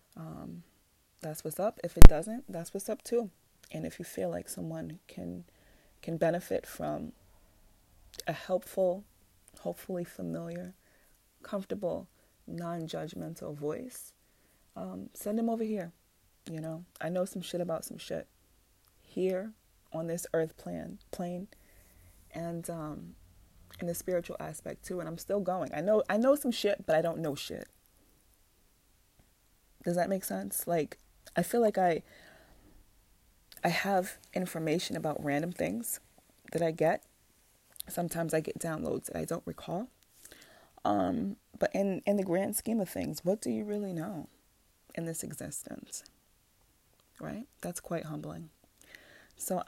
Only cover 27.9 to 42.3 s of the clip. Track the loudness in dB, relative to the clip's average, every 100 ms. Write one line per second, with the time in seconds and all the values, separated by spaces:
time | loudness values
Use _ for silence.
27.9 | _ _ _ _ _ _ _ _ _ _
28.9 | _ _ _ _ _ _ _ _ -8 -2
29.9 | 2 2 0 -2 -6 -6 -6 0 0 0
30.9 | -4 -20 _ -4 -2 2 4 6 6 4
31.9 | 4 -2 -14 -20 -20 -20 -20 -20 -20 -20
32.9 | _ _ _ _ _ _ 0 2 2 4
33.9 | 4 2 -4 -6 -4 -2 -2 2 2 0
34.9 | -2 -2 -2 0 0 0 0 -2 -2 -4
35.9 | -6 -10 -20 -20 _ -6 0 0 4 4
36.9 | 2 -2 _ _ _ _ _ _ -14 -8
37.9 | -4 -2 -2 0 0 0 -4 -4 -4 -2
38.9 | -4 -4 -6 -4 -4 -6 -10 -6 -6 -6
39.9 | _ _ -20 -20 -20 -20 -20 -20 -4 2
40.9 | 4 4 2 0 -4 _ -2 0 2 2
41.9 | 2 2 2 4